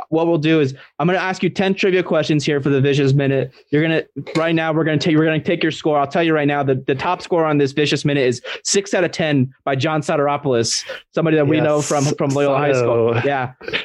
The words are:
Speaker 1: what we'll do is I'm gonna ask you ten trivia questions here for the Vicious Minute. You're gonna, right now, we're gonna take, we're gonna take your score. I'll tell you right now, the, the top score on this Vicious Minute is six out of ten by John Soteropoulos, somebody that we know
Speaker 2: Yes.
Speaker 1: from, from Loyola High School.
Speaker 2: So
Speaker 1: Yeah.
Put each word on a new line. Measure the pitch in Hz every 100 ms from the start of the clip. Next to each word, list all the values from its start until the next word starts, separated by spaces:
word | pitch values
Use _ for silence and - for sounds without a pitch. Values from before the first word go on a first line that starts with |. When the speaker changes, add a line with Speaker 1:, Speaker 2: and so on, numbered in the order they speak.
| -
Speaker 1:
what | 160 165
we'll | 170
do | 156 160
is | 139 135 - -
I'm | 151
gonna | 185
ask | 185 185
you | 180
ten | - - 196
trivia | 202 185
questions | 175 165 151 151
here | 139 143
for | 139
the | 139
Vicious | 139 139 139
Minute. | 139 139 135 131 - _
You're | 147
gonna, | 160 160 - - 143 156
right | 165 165
now, | 160
we're | 156 160
gonna | 151
take, | 170 156
we're | 160
gonna | 156
take | 156 170
your | 170
score. | 156 165 147
I'll | 139
tell | 185
you | 165
right | 156 147
now, | 143
the, | 139 131 135
the | 135
top | 175 180
score | - 175 160
on | 147
this | 139
Vicious | 135 147 151 147
Minute | 143 127
is | 123 - -
six | - 196 196 202
out |
of | 175
ten | - 165 143 131 - -
by | 139
John | 156 156
Soteropoulos, | 151 156 143 143 139 120 117 - - - -
somebody | - 160 156
that | 147
we | 156
know | 151 147
Speaker 2:
Yes. | 147
Speaker 1:
from, | 151 139 147
from | 147
Loyola | 139 143 135
High | 147
School. | 135 120 117 117
Speaker 2:
So | 117
Speaker 1:
Yeah. | 135 139 127 - - -